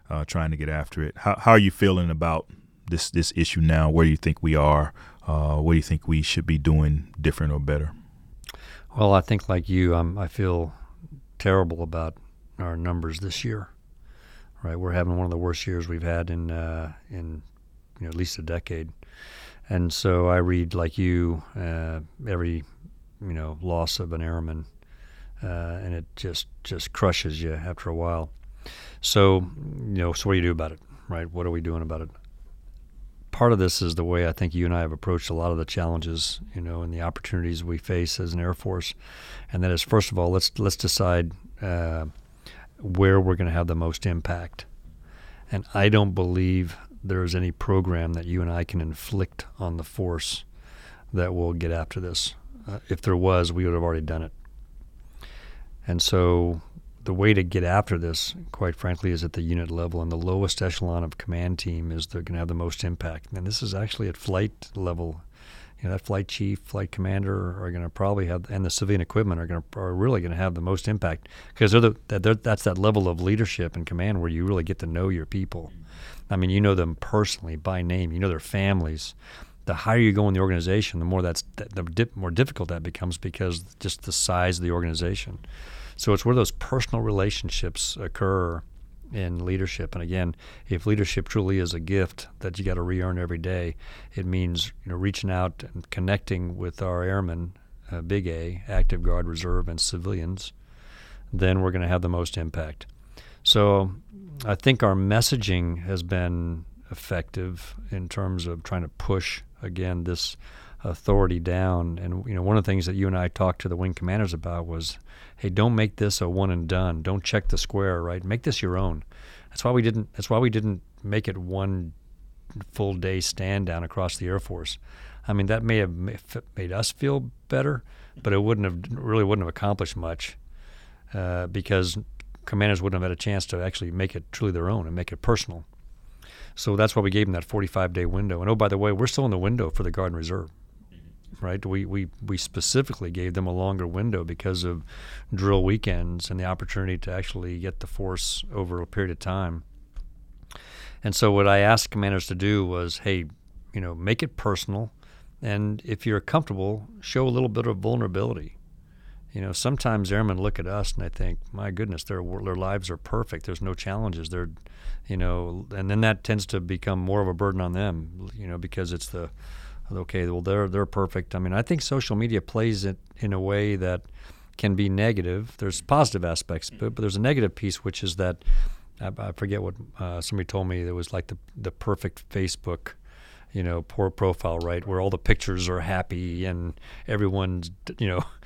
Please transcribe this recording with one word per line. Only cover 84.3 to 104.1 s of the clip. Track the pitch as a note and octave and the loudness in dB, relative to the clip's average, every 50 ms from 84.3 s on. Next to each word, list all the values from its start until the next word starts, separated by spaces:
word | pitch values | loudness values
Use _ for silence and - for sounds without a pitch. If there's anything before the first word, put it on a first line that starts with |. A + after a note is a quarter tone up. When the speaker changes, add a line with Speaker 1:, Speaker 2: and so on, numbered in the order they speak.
| F2+ F2+ F2+ F#2 F2+ E2+ | 2 4 4 2 2 2
Speaker 2:
of | F2 | 0
the | E2+ | 0
organization. | E2+ F2 F2 E2+ D#2+ D#2 F2 F2 - - - - - - - - - - - - - - - - - | 0 0 0 0 0 0 0 -2 -2 -2 -4 -8 -10 -12 -14 -14 -14 -14 -14 -16 -14 -14 -16 -14 -10
So | - - A2 | -4 2 2
it's | G2+ F#2+ - | 4 4 4
where | A#2 B2 | 4 4
those | B2 G2+ - | 6 4 2
personal | - - - - - G2+ - - - A2+ A2+ | 0 -4 -6 -2 -2 -2 0 0 0 0 0
relationships | A2 G#2 G2 F#2+ G#2 - - - - - - - F2 E2 - - - - - | 2 2 2 2 2 0 -2 -4 -2 -2 -2 -2 -2 -4 -4 -4 -4 -4 -6
occur | G2 E2 - - G2 F#2+ G2 F#2+ F2+ E2+ E2 E2 - - - - - - - - - - - | -6 -6 -4 0 2 2 4 2 2 0 -2 -4 -8 -10 -16 -20 -20 -20 -18 -18 -14 -10 -6
in | G2+ F#2 F2 F2 F2 F2+ | -4 -2 -2 -2 -2 -2
leadership. | F2+ F#2+ F#2 F#2+ F2+ - - - D#2 - | 0 0 0 0 -2 -4 -4 -6 -6 -6
And | F2+ | -6
again, | E2+ E2+ F#2 F#2 F2+ F2 D#2+ - - - - - - - | -4 -2 0 0 0 0 -2 -4 -10 -20 -20 -12 -6 -4
if | F#2+ E2+ - G#2+ | -2 0 2 2
leadership | G#2+ G#2 G2 - - G2 - - | 2 2 2 0 0 -2 -2 0
truly | - A2 F#2+ F#2+ F#2+ F#2+ | 0 0 2 2 2 2
is | F2+ E2 E2+ | 0 0 -2
a | E2+ | -4
gift | D#2+ F2 G2 G2 F#2 - - - - - - - | -2 0 2 2 2 0 -2 -8 -16 -16 -12 -8
that | - F#2+ E2+ - | -8 -8 -6 -4
you | F#2+ | -2
gotta | F#2 F2+ F2+ | 0 0 0
re-earn | F2 F2+ F#2 F2+ F2+ F#2 F2+ F2+ | 0 0 0 0 0 0 0 -2
every | F2 E2+ F2 E2 | -2 -2 -4 -4
day, | E2 F2+ F#2 F2+ F2 E2 D#2+ - - - - - - - - | -2 -2 -2 -2 -2 -4 -6 -8 -10 -16 -16 -16 -16 -10 -8
it | G2 F#2 | -6 -2
means, | F2+ F#2 F#2 F2+ F2 F2 E2 - - - - - | 0 0 0 2 0 0 -2 -2 -4 -6 -12 -10
you | F2 | -8
know, | F2 F2 | -4 -2
reaching | F#2+ G2+ F#2+ - - F#2+ | 0 -2 -2 0 -2 0
out | F#2 F2+ F#2 F2+ - - - - | 0 2 0 0 -2 -6 -12 -12
and | - F2+ - - | -12 -12 -10 -8
connecting | - F#2 F2+ F#2+ G2+ G2 - - G2 F2+ F2+ F2 F2 F#2+ | -6 -2 0 2 0 0 0 -2 -2 -2 -2 -4 -4 -6
with | F2+ F2+ - - | -6 -8 -6 -4
our | F#2+ F#2 F2+ F2 F2+ | -4 -2 0 0 0
airmen, | F#2 F#2+ G2 F#2 F2 E2 E2+ E2+ F2+ - - - - - - - - | 0 0 0 0 0 -2 -4 -6 -8 -10 -14 -20 -20 -20 -20 -14 -10
uh, | F2+ E2+ | -8 -6
big | E2 E2+ G2 G2+ F#2 F2 | -2 0 0 0 0 -2
A, | E2 D#2+ E2 F2 F2 F#2 - - | -4 -4 -6 -6 -8 -8 -6 0
active | G2 F2+ F2 - F#2 F2 E2+ | 4 6 6 6 6 4 4
guard, | F2 F2 E2+ E2+ E2+ | 4 4 4 2 0
reserve, | E2 D#2+ F#2 F2 E2+ F2 E2+ E2 | -2 -4 -2 0 0 2 0 0
and | E2 E2+ | -2 -2
civilians, | - - - F2 F2 G2 G2 F2 E2 E2+ F#2 F#2 - - - - - - - - - - - - - - - - - - | -2 -2 -2 -4 -4 -2 -4 -2 -2 -4 -6 -6 -8 -12 -16 -18 -20 -20 -20 -20 -20 -20 -20 -20 -20 -20 -18 -18 -12 -6
then | - - F#2+ F#2 F#2 F#2+ | 0 2 4 6 6 6
we're | F#2 F#2 | 4 2
gonna | F2+ F#2 F2 E2+ | 2 2 2 2
have | F2+ F2+ | 2 2
the | F2+ F2 | 2 2
most | F2 E2+ F2 - - - | 0 0 -2 -2 -2 -4
impact. | E2 D#2 - E2+ D#2 D#2 - - - - - - - - - - - - - - - | -4 -4 -4 -6 -6 -6 -8 -12 -16 -18 -20 -20 -20 -20 -20 -20 -20 -20 -10 0 6
So | - - G#2+ G#2 G#2 G2 G2 F#2+ F#2+ F#2+ - - - | 6 8 10 10 8 8 8 6 2 -2 -6 -14 -18